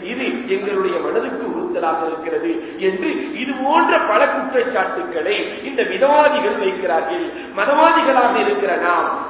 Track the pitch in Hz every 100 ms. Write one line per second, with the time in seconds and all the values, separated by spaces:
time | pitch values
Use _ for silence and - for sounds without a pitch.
0 | 175 247 - - - 196 202 196 185 170
1 | 143 226 - - - 170 175 175 165 160
2 | 160 160 170 156 165 160 - - 190 190
3 | 320 - - - 262 262 269 320 339 330
4 | - 214 - 269 262 254 233 208 185 -
5 | 170 165 175 214 - - - - 208 190
6 | 277 294 294 294 208 - 190 185 185 160
7 | 151 175 165 - - 190 220 294 330 320
8 | 269 262 240 226 208 202 196 165 170 170
9 | - -